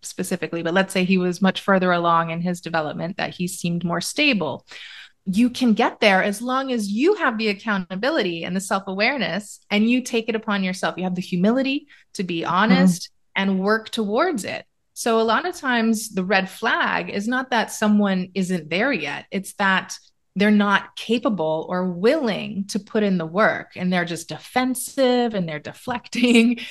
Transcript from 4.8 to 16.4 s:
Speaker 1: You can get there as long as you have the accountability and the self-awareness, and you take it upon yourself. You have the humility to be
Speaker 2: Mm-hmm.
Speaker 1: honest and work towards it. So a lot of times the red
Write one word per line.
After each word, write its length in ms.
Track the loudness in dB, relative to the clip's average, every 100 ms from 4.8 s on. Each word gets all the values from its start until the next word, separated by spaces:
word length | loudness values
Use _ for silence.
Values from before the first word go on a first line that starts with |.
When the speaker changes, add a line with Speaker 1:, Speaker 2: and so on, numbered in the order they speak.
| -18 -20 -20 _ -2
Speaker 1:
You 240 | 2 2
can 240 | 2 2
get 260 | 4 2 4
there 220 | 4 4
as 180 | 2 -2
long 320 | -4 -2 -2
as 180 | -2 -2
you 240 | 2 2 2
have 200 | 0 0
the 120 | -2
accountability 920 | -2 -2 -2 -4 -2 0 0 0 -4
and 140 | -4 -4
the 40 |
self-awareness, 1000 | -2 -4 -2 0 0 0 -2 -4 -8 -16 -2
and 180 | 2 2
you 120 | 2
take 300 | 0 -2 -2
it 40 |
upon 300 | -4 -2 -2
yourself. 320 | -2 -2 -4 -2
You 80 |
have 100 | -4
the 60 | -4
humility 680 | -4 0 2 2 0 -4 -8 -20 _
to 100 | -8
be 160 | -6 -4
Speaker 2:
Mm-hmm. 140 | -2
Speaker 1:
honest 560 | 2 4 6 6 2 -4 _ _ -2
and 240 | 0 0
work 300 | 2 0 -2
towards 540 | -4 -2 0 0 -2
it. 200 | -6 -8 -12 _ _
So 260 | -6 0 2
a 20 |
lot 240 | 2 2 0
of 80 |
times 540 | -4 -2 2 2 0 -2
the 100 | -4
red 240 | 2 2